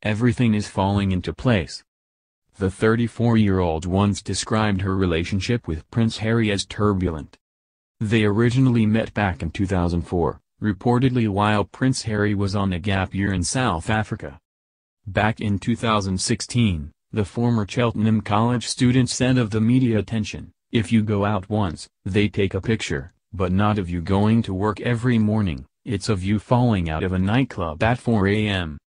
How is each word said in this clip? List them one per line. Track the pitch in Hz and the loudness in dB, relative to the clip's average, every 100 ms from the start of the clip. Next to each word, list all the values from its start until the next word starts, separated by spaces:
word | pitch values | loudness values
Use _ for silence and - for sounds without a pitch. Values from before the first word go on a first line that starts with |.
Everything | 104 107 120 113 123 | -2 0 0 2 2
is | 107 101 | 2 -2
falling | - 95 101 98 | 0 2 2 2
into | 92 85 | -2 -4
place." | 80 131 110 78 - _ _ _ _ _ _ _ _ | -4 0 2 0 -10 _ _ _ _ _ _ _ _
The | 95 | -4
thirty-four-year-old | - 110 113 117 - 117 117 104 95 87 80 87 | 0 0 2 0 0 2 4 4 2 0 -2 0
once | 92 104 95 | 2 2 0
described | - 95 - 110 107 95 | -4 -6 -2 0 0 0
her | 98 95 | -2 0
relationship | 92 82 87 101 95 120 - | 0 0 -2 -4 -2 -4 -4
with | 80 - | -8 -6
Prince | - 113 - | -2 -2 -2
Harry | 110 113 110 | -2 0 2
as | 101 - | 0 -4
turbulent. | - 104 98 90 80 67 _ _ _ _ _ _ _ | 0 0 2 0 -4 -10 _ _ _ _ _ _ _
They | 110 113 | 0 2
originally | 107 101 120 123 131 120 107 | 2 4 2 4 4 4 2
met | 110 - | 2 0
back | - 104 87 | 0 -2 0
in | 80 | -6
two | - 95 | -4 -2
thousand | 95 87 85 | 0 0 0
four, | 82 92 78 - _ _ | -2 -2 -2 -4 _ _
reportedly | 107 98 123 120 131 123 110 | -4 -2 0 2 2 0 0
while | 98 104 107 | 0 2 2
Prince | 98 - 127 131 | -2 -2 -2 0
Harry | - 107 104 | -2 0 0
was | 101 101 104 | 0 -2 0
on | 98 | -2
a | 87 | -2
gap | 98 98 92 | 0 0 0
year | 95 98 | -2 -2
in | 95 | 0
South | 85 135 127 85 85 | -2 -2 -2 -2 -2
Africa. | 110 107 107 76 71 _ _ _ _ _ _ - | -2 -2 -6 -10 -14 _ _ _ _ _ _ -6
Back | 95 104 110 | 0 0 0
in | 110 98 | -2 -2
two | - 117 | -2 -2
thousand | 117 107 98 95 | 0 0 0 -2
sixteen, | - 117 - 123 113 85 73 _ _ | -2 -4 -2 0 2 0 -6 _ _
the | 110 | -4
former | 98 - 120 120 104 | -4 -2 0 0 -2
Cheltenham | - 120 107 110 110 | 0 0 2 0 0
College | 101 104 117 123 - | 2 2 2 0 -4
student | - 123 127 123 | 0 2 4 0
said | - 127 127 | 0 0 2
of | 113 | 2
the | 110 | 0
media | 110 127 127 110 | 2 2 2 0
attention, | 95 113 104 80 73 _ _ | 0 -4 -4 -8 -16 _ _
"If | - 98 | -2 2
you | 113 | 0
go | 107 104 | 2 0
out | 101 104 90 | 0 0 -2
once, | 107 98 80 - _ | -2 -2 -4 -14 _
they | - 95 104 | -4 0 0
take | - 98 | 0 -2
a | 95 | -2
picture, | 92 110 - 73 67 _ _ | -2 -4 -2 -6 -8 _ _
but | 90 92 | -4 -2
not | 90 104 107 | 2 2 0
of | 87 | -2
you | 87 | -4
going | 85 95 104 113 | 0 2 4 2
to | 110 | 0
work | 95 104 101 | -2 -2 -2
every | - 120 123 117 | -2 -2 0 0
morning, | 104 110 101 69 65 _ | 2 0 -2 -4 -10 _
it's | - 101 - | -8 -6 -2
of | 104 | -2
you | 92 104 | 0 -2
falling | - 123 123 104 85 | 0 2 2 2 0
out | 78 | -2
of | 92 | -2
a | 92 | 0
nightclub | 95 117 135 - 85 78 | 0 0 0 -4 -6 0
at | 110 123 | 0 0
four | - 113 95 | 0 2 2
A | 104 107 | 2 0
M." | 98 85 73 _ | -2 -4 -8 _